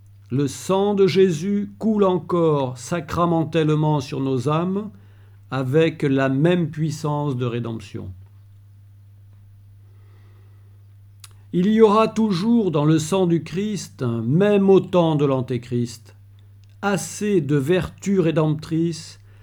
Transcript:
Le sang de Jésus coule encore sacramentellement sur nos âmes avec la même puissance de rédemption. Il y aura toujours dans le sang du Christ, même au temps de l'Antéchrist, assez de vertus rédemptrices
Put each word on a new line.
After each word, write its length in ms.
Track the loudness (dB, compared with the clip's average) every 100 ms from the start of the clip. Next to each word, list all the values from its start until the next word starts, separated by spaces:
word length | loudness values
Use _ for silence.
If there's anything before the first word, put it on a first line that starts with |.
| -20 -20 -6
Le 160 | -4 -2
sang 460 | -4 -2 0 2
de 120 | 2 4
Jésus 680 | 4 2 2 -2 -4 -4 -4
coule 260 | 0 2 2
encore 720 | 0 0 0 2 2 -2 -6
sacramentellement 1200 | -6 -6 -4 -2 0 0 0 0 0 2 2 0
sur 220 | -2 -6
nos 260 | -2 -2 0
âmes 420 | -2 -2 -4 -6 -12 -20 -20 -20 -20 -10
avec 520 | -6 0 2 2 0
la 260 | 0 0 2
même 420 | 2 2 2 -2
puissance 640 | -4 -6 -4 -4 -4 -4 -4
de 100 | -4
rédemption. 640 | -4 -6 -10 -12 -12 -12 -16 -20 -20 -20 -20 -20 -20 -20 -20 -20 -20 -20 -20 -20 -20 -20 -20 -20 -20 -20 -20 -20 -20 -20 -20 -20 -20 -20 -20 -20 -20 -20 -20 -6
Il 160 | -2 2
y 140 | 6
aura 260 | 6 6 2
toujours 640 | 0 0 0 2 2 2
dans 140 | 2 2
le 140 | 2
sang 280 | 0 0 2
du 160 | 0
Christ, 580 | -2 -6 -4 -6 -10 -8
même 680 | -4 -4 0 2 4 4 6
au 100 | 4
temps 380 | 4 2 2 2
de 80 | 2
l'Antéchrist, 880 | 0 -2 -6 -4 -4 -4 -8 -20 -20 -20 -20 -20 -20 -20 -8 -4
assez 540 | -4 -4 -6 0 0
de 160 | 2 0
vertus 640 | 2 0 -2 -6 -2 0
rédemptrices 1040 | 2 2 0 -2 -4 -2 -2 -4 -12 -20 -20 -20